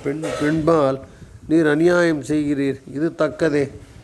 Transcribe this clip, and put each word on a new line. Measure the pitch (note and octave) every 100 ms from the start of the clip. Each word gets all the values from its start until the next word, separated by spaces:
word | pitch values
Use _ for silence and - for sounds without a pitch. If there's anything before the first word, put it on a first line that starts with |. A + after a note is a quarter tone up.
பெண், | C#3 D3 D#3 -
பெண்பால் | D3 D#3+ D3+ E3 C3+ C3+ - - - - -
நீர் | D#3+ D3+
அநியாயம் | D3+ E3+ F3 E3+ D3+
செய்கிறீர், | B2+ D3+ D3 C#3+ C#3 C3 -
இது | C3+ D#3+ E3
தக்கதே, | D#3 - D#3+ D3 C3+ - - -